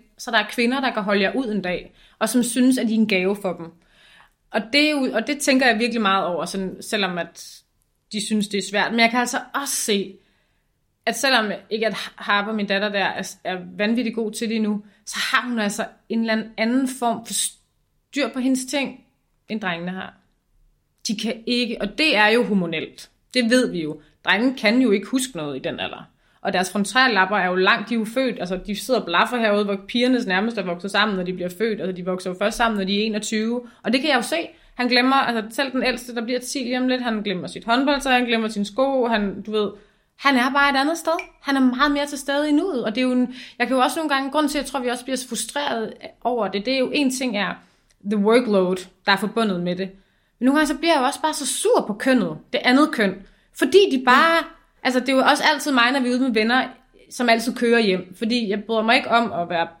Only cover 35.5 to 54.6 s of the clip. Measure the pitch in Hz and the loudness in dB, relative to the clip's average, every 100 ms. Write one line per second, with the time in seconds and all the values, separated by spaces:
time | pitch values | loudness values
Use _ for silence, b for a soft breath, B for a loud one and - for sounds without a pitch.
35.5 | - 269 254 247 240 - 233 226 247 254 | -4 -2 0 -2 -2 -6 -6 -4 -4 -4
36.5 | 277 240 254 254 254 247 214 202 180 156 | -6 -4 -2 0 0 -2 -4 -4 -6 -8
37.5 | 185 226 247 285 285 262 247 240 226 220 | -10 0 2 2 0 2 2 2 0 0
38.5 | 202 202 - 269 269 240 220 202 196 214 | -4 -4 0 2 2 2 0 -2 -4 -4
39.5 | 214 202 B B B B _ 277 254 262 | -2 -2 B B B B _ 2 4 2
40.5 | 277 285 269 285 330 330 349 - _ 277 | 2 2 2 0 0 -2 -2 -4 _ -2
41.5 | 269 254 254 294 285 294 277 - 285 302 | 2 2 4 0 0 -2 -6 -2 0 2
42.5 | 294 392 254 214 226 254 254 247 B B | 2 2 -2 -2 0 2 2 0 B B
43.5 | - 233 262 277 330 311 269 269 285 294 | -4 0 2 2 0 -2 -2 0 0 0
44.5 | 294 - 277 247 247 269 254 - 226 - | -2 -4 -4 -4 -4 -4 -6 -6 -8 -6
45.5 | 285 294 233 220 - - - 233 240 190 | -4 -2 -2 -4 -10 -18 -6 -2 0 -2
46.5 | 202 226 269 254 294 262 - 254 202 180 | -2 0 0 0 0 0 0 -4 -2 -4
47.5 | - b b b _ 202 214 202 240 240 | -6 b b b _ -2 2 4 4 4
48.5 | 196 185 185 - _ - 196 208 226 214 | 2 2 -2 -8 _ 0 0 0 -2 0
49.5 | 180 175 180 190 b b b b _ 254 | -2 -4 -4 -6 b b b b _ 2
50.5 | 294 302 - 330 302 254 - 311 302 262 | 4 2 0 2 2 2 0 -2 -2 -4
51.5 | - 415 440 - 202 269 254 175 156 - | -2 2 2 2 -2 2 2 2 -4 -6
52.5 | - 247 262 311 247 196 180 B B B | 0 4 6 4 2 0 -2 B B B
53.5 | - - 392 349 262 247 262 330 330 311 | -2 6 6 6 4 4 6 6 2 -2
54.5 | - | -12